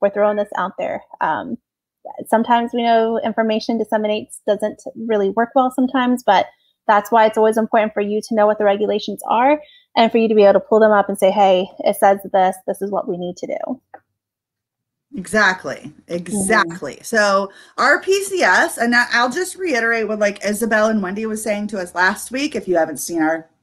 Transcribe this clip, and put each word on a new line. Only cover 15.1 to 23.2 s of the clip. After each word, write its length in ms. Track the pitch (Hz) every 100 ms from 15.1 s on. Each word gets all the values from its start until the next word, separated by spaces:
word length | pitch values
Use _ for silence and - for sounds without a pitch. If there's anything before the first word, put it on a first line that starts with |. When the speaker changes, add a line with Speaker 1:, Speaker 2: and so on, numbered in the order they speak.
| 269
Speaker 2:
Exactly, 760 | 180 214 196 185 147 113 - - -
Speaker 1:
Mm-hmm. 60 |
Speaker 2:
exactly. 840 | 175 175 208 196 220 175 175 143 -
So 500 | - 220 208 196 196 - - -
our 240 | 247 349
P 220 | - 392
C 200 | 392 370
S, 340 | 214 196 330 269
and 180 | 240 240
I, 100 | 233
I'll 200 | 233 254
just 240 | 285 359 359
reiterate 520 | 370 240 226 226 208
what, 120 | 214
like, 260 | 202 202 196
Isabel 420 | 214 226 220 214
and 140 | 220
Wendy 240 | 180 202 220
was 160 | 214
saying 260 | 220 208 208
to 120 | 208
us 160 | 180 170
last 360 | 185 202 -
week. 240 | 262 302 226
If 120 | 185
you 100 | 170
haven't 200 | 160 135
seen 240 | - 170